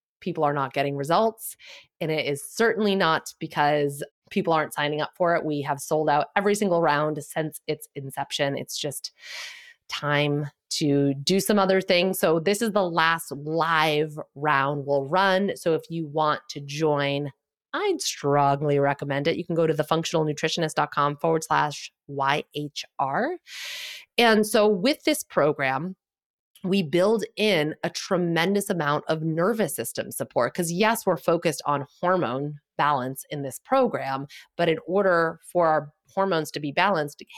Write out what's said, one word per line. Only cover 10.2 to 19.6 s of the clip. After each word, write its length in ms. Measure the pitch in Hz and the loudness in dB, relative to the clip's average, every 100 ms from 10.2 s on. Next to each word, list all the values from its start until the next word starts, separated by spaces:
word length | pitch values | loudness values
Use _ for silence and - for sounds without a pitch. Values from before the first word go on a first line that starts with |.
| 147 147 147 - _ | 2 0 -4 -10 _
to 440 | - 151 143 139 | -2 2 4 4
do 260 | 139 139 190 | 2 0 2
some 180 | 190 208 | 2 2
other 220 | 190 190 | 4 2
things. 380 | 185 180 190 185 | 2 2 2 2
So 200 | 175 165 | 2 2
this 240 | 165 208 | 2 0
is 100 | 226 | 0
the 160 | 202 180 | 0 0
last 440 | 170 160 165 - | 2 2 2 -4
live 840 | 143 147 160 160 165 160 151 156 151 - 143 | -10 -4 -2 2 2 2 2 -2 -6 -14 -4
round 500 | 151 143 139 147 139 | 2 2 2 -2 0
we'll 180 | 143 | 0
run. 520 | 139 185 196 190 196 - | 2 2 4 4 2 -2
So 180 | 170 | 0
if 80 | 156 156 | -2 -2
you 160 | 165 151 | -8 -4
want 340 | 151 151 147 - | 0 0 0 -4
to 100 | 147 | -12
join, 720 | 143 147 156 147 143 139 143 - _ _ _ | -10 -2 0 2 0 -2 -4 -10 _ _ _
I'd 280 | 294 403 339 | -4 -2 -2
strongly 800 | - - 143 143 139 139 147 143 | -4 -2 2 4 4 2 2 2
recommend 480 | 139 139 143 139 156 | 2 0 -4 -2 -2
it. 100 | - | -2
You 80 | |
can 120 | - | -2
go 100 | 165 | 0